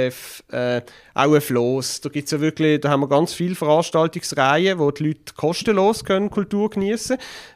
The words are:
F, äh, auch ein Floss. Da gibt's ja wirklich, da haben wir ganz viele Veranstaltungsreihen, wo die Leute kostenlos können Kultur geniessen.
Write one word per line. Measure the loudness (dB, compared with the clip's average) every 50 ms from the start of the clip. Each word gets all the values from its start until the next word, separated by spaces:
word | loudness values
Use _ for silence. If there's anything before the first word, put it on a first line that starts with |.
| 0
F, | 0 -2 -8 -14 -18 -18 -20 -16 _
äh, | -6 -4 -2 -2 -2 -2 -4 -8 -14 -20 -20 _ -2
auch | 0 4 4 4
ein | 4
Floss. | 4 2 0 0 0 0 0 -2 -4 -6 -8 -8
Da | -10 -8
gibt's | -8 -8 -4 -4
ja | -2 -2
wirklich, | 0 -2 0 2 2 2 4 2
da | 2 2
haben | 2 2
wir | 2 2
ganz | 2 2 2 0 -2
viele | -2 -4 -4 -4
Veranstaltungsreihen, | -2 0 2 2 2 2 2 0 0 0 0 -2 -6 -10 -6 -2 2 2 4 4 4 2 2 2
wo | 2 0 0
die | 0 0 -2
Leute | -4 -4 -4 _ -18 -8
kostenlos | -4 -2 -2 -2 0 0 0 2 4 4 2 2 0 -2
können | -2 0 0 -2 -2
Kultur | -2 -4 -4 -2 -2 -2 -2 -2
geniessen. | -2 -2 -2 -2 -2 -4 -4 -4 -4 -6 -6 -10 -18 -18 -20 -20 -10